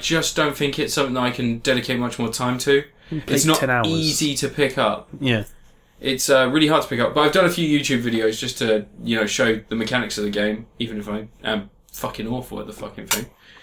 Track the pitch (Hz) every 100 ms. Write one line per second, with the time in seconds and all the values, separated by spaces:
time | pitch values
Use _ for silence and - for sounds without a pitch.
0 | - 160 151 - 151 139 143 139 143 -
1 | 135 127 123 127 123 117 139 127 - 123
2 | 123 - 117 - 123 123 143 139 143 _
3 | - 156 - 139 156 156 135 123 117 165
4 | 156 139 151 135 139 - 135 - 110 -
5 | - 143 135 110 104 - - _ _ _
6 | 135 131 - 135 127 151 151 156 - 120
7 | 117 147 151 190 175 175 160 147 135 127
8 | 120 113 110 107 123 - 117 107 104 -
9 | 117 113 104 - 120 113 - 113 110 123
10 | 104 107 104 104 107 107 - _ 117 107
11 | 104 107 110 - 110 107 98 _ _ -
12 | 123 - 110 127 117 104 107 104 104 104
13 | 98 - 123 _ - -